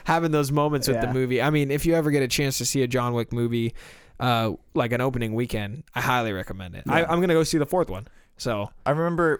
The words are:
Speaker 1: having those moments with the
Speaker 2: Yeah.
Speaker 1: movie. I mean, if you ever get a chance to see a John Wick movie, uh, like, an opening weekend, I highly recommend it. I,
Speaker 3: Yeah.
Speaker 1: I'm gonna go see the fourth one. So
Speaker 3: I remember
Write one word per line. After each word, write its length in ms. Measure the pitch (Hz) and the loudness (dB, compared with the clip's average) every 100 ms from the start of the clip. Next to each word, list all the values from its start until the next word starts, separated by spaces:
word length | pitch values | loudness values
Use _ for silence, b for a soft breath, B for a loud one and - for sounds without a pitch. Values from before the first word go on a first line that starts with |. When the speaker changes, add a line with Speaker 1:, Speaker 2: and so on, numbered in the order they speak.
Speaker 1:
having 260 | B 165 165 | B 0 2
those 220 | 151 139 | 2 2
moments 340 | 147 151 143 135 | 2 2 0 0
with 120 | 117 | 0
the 60 | 120 | 0
Speaker 2:
Yeah. 60 | |
Speaker 1:
movie. 260 | 127 127 123 | 0 0 2
I 80 | 139 | 2
mean, 200 | 151 139 | 2 2
if 160 | 143 165 | 0 2
you 80 | |
ever 160 | 165 151 | 2 2
get 120 | 143 | 2
a 60 | 127 | 2
chance 300 | - 139 - | 0 -2 -2
to 80 | 120 | -2
see 160 | 139 | 0
a 40 | 123 | 2
John 280 | 127 123 | 0 0
Wick 180 | 120 113 | -2 -2
movie, 420 | 120 120 117 117 - B B B B | -2 0 0 -2 -6 B B B B
uh, 320 | 127 117 110 - _ | 0 2 0 -4 _
like, 180 | 160 120 | -2 0
an 80 | 120 | 0
opening 340 | 135 127 113 | 0 -2 -2
weekend, 500 | 110 123 113 101 135 - | -2 -2 -4 -6 -10 -10
I 60 | - | -4
highly 300 | 113 123 117 | 0 0 0
recommend 420 | 95 92 95 92 | -4 -6 -12 -12
it. 100 | - - | -10 -2
I, 120 | 156 | 0
Speaker 3:
Yeah. 60 | 160 | 2
Speaker 1:
I'm 100 | 170 | 2
gonna 120 | 180 | 4
go 80 | 160 | 4
see 120 | 156 165 | 4 0
the 80 | 143 | 2
fourth 220 | 185 160 | 0 -2
one. 180 | 92 - b b b | -6 -12 b b b
So 300 | 123 107 104 - - | -6 -4 -6 -6 -2
Speaker 3:
I 40 | |
remember 420 | 151 170 170 165 | 0 0 2 2